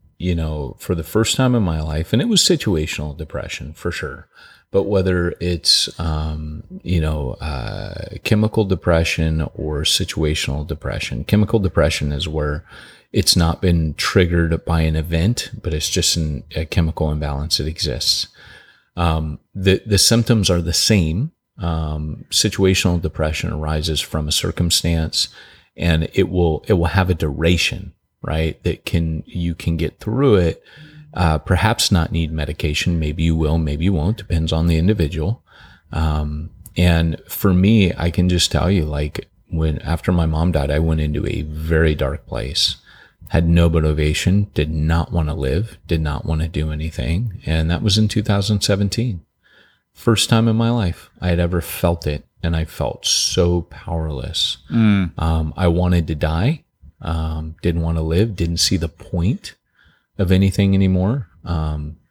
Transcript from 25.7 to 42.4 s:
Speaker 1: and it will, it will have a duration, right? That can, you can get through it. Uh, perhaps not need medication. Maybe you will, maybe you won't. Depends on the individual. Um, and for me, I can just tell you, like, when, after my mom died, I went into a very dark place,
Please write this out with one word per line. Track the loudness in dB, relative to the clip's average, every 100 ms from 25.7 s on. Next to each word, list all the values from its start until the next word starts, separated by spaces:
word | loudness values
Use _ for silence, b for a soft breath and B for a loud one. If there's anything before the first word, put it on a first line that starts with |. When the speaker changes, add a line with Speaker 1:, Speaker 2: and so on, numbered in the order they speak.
| -4
Speaker 1:
and | 0 2 0
it | 0 0
will, | 2 0 0 0
it |
will | 0 2
have | 2 2
a |
duration, | 0 -2 0 2 2 0 -6 -10 -18 _ _
right? | -4 -2 -2 -2
That | -4 -4 -2
can, | -2 0 -4 -6
you | -4 -4
can | -4 -2 -2
get | -2 -6
through | -6 0 4 4
it. | 4 -2 B B B B B
Uh, | -2 0 0
perhaps | 0 2 2 0 0
not | 0 0
need | -2 -2
medication. | -4 -4 -4 -4 -2 0 0
Maybe | -2 0
you | 2 2
will, | 2 0
maybe | 0 0
you | 0
won't. | 2 0 -2
Depends | -2 -2 0
on | 2 2
the | 4
individual. | 2 2 0 -2 -4 -4 B B B B -8
Um, | -2 0 0 -2 -6 -10 -14 -8
and | 2 4 4 2 -2 -8
for | -2 2
me, | 4 6 6 4 0
I | -2
can | 0 2
just | 2 0
tell | 0 2
you, | 2 0
like, | -2 -4 -6 -14 _ -6
when, | -2 0 0
after | -2 -2 0
my | 2
mom | 2 2 2
died, | 2 0
I | 2
went | 2 2
into | 0 -2 -2
a | -4
very | -6 -6 0 2 2
dark | 2 -2 -4 -8
place, | -8